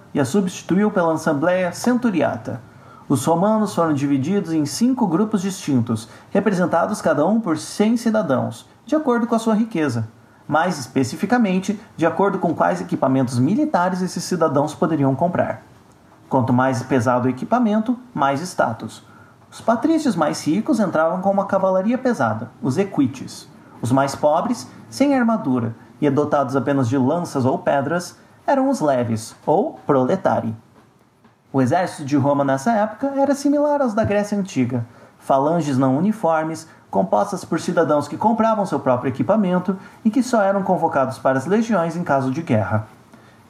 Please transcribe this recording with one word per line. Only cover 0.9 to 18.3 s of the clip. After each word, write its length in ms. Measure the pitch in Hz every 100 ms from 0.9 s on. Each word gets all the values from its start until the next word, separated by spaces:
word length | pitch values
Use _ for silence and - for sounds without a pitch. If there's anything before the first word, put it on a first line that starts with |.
pela 240 | 190 165
Assembleia 580 | 160 170 147 165 180 180
Centuriata. 880 | - - 247 247 180 120 110 - 120 - - - - -
Os 160 | 135
romanos 480 | 160 165 202 220 202
foram 220 | - 165
divididos 580 | 143 143 139 135 202 165
em 140 | 160 143
cinco 400 | - 240 254 202
grupos 340 | 165 214 214
distintos, 680 | 196 190 - 131 113 107 - - -
representados 680 | 196 208 180 180 170 190 208
cada 240 | 175 143
um 160 | 156 226
por 160 | 220 156
cem 400 | - - 208 233
cidadãos, 720 | 233 214 175 127 117 117 - -
de 120 | - 311
acordo 320 | 302 233 233
com 80 | 226
a 20 |
sua 160 | 226
riqueza. 540 | 214 226 170 151 117 110 - - - -
Mais 320 | 151 175 147
especificamente, 1000 | 120 135 127 160 190 247 208 185 185 202 - -
de 80 |
acordo 360 | 160 165 196 185
com 120 | 180
quais 280 | 151 170 180
equipamentos 580 | 180 170 135 131 127 123
militares 640 | 135 226 302 180 180 180
esses 220 | 185 -
cidadãos 500 | - 175 160 143 147
poderiam 400 | - 175 156 135
comprar. 480 | 135 175 180 110 - - - - - _ - -
Quanto 240 | 139 123
mais 300 | 123 131 120
pesado 440 | - 135 117 123 127
o 40 |
equipamento, 680 | 123 - 240 226 214 220 240 -
mais 280 | 160 139